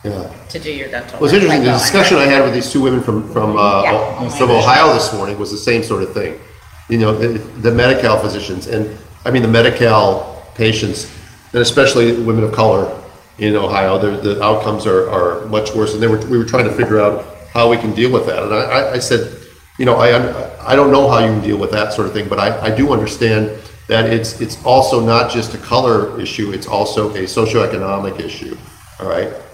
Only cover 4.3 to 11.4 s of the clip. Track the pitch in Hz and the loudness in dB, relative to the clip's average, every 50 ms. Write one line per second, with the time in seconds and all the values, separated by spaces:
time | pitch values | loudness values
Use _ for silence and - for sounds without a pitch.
4.3 | 113 - 131 120 117 113 127 - - 147 160 156 135 - 135 - 113 101 98 98 | 0 0 2 4 4 4 4 4 6 6 6 6 4 2 0 -2 -4 -4 -4 -6
5.3 | 104 101 104 95 104 104 - 123 117 113 107 - 110 98 95 92 - 107 98 82 | -4 -6 -6 -8 -8 -6 -2 0 0 0 0 -2 -2 -2 -4 -4 -4 -6 -6 -6
6.3 | 78 - - - - - - - - - - - 117 117 110 107 107 107 113 117 | -8 -12 -16 -20 -20 -20 -20 -20 -20 -20 -6 -4 0 2 2 2 2 0 0 -2
7.3 | 117 107 - - - - 104 117 117 120 123 127 135 - 120 113 107 107 107 104 | -2 -4 -8 -10 -14 -2 0 0 2 4 4 4 2 4 2 2 2 2 0 -2
8.3 | 95 104 95 - 95 92 - 120 120 107 107 107 - - - - - - - 123 | -6 -6 -8 -8 -8 -10 -8 -6 -4 -4 -4 -6 -8 -14 -18 -20 -20 -10 -6 -2
9.3 | 127 131 113 110 113 117 117 127 123 - 123 117 110 107 101 98 95 - - - | 0 0 2 2 4 4 4 2 2 2 2 4 4 4 4 2 0 -2 -6 -10
10.3 | - - - - - - 113 110 113 110 110 98 90 - - - - - - - | -14 -18 -20 -18 -6 -2 0 0 0 0 -4 -4 -6 -8 -10 -14 -16 -20 -20 -20
11.3 | - - | -20 -20